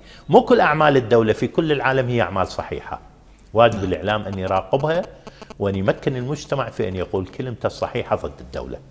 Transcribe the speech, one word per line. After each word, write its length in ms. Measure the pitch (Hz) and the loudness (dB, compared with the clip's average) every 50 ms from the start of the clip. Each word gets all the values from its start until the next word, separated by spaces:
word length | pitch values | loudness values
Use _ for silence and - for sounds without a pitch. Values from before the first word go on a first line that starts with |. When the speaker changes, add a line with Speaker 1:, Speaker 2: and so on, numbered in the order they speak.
| - - - - - - | -18 -20 -20 -14 0 4
Speaker 1:
مو 120 | 147 240 | 4 6
كل 180 | 247 - 247 220 | 6 6 4 4
أعمال 380 | 190 165 151 156 156 151 139 | 4 4 4 4 4 4 4
الدولة 360 | 135 120 107 120 117 113 107 104 | 4 4 4 4 4 4 4 2
في 140 | - 131 | 0 0
كل 240 | 117 - - 165 156 | -2 0 0 0 0
العالم 380 | 151 135 120 131 135 135 123 120 | 0 0 0 0 0 0 0 0
هي 120 | 123 117 | 0 0
أعمال 260 | 104 87 95 95 90 | 0 0 0 -2 -2
صحيحة، 520 | - - - - - - - - - - - - - - - - - - - - - - | -2 -4 -8 -8 -6 -8 -10 -10 -10 -12 -12 -14 -16 -20 -20 -20 -20 -20 -20 -14 -2 2
واجب 220 | 107 117 117 104 | 4 4 4 4
Speaker 2:
نعم. 80 | 101 95 | 2 -2
Speaker 1:
الإعلام 380 | 92 90 78 85 98 107 107 | -2 -2 -2 0 0 -2 -2
أن 180 | 101 98 98 98 | -2 -6 -6 -4
يراقبها 600 | 92 92 95 95 92 - - 139 139 151 165 175 - - - - - - - - - - - - | -2 0 0 0 0 0 -2 -2 0 0 -2 -2 -4 -6 -10 -20 -20 -20 -20 -20 -20 -16 -8 -4
وأن 160 | 101 98 98 | -2 -2 -2
يمكن 400 | 95 95 110 147 - - 147 135 | 0 0 0 0 0 -2 -4 -2
المجتمع 540 | 127 123 127 151 147 - - 147 139 123 113 | -2 -4 -6 -6 -6 -6 -4 -4 -4 -4 -4
في 180 | - - 113 | -4 -4 -4
أن 80 | 95 92 | -4 -2
يقول 320 | 92 87 - - 95 95 | -4 -4 -4 -4 -4 -4
كلمته 400 | 90 - - 127 131 117 - - | -6 -8 -8 -8 -8 -6 -4 -4
الصحيحة 480 | 104 - - - - - 123 101 - 113 | -4 -4 -4 -6 -4 -4 -4 -4 -2 -4
ضد 240 | 95 - 78 73 - | -4 -4 -6 -10 -12
الدولة. 380 | 60 62 - 67 62 65 62 - - - | -16 -12 -10 -10 -10 -10 -12 -14 -16 -18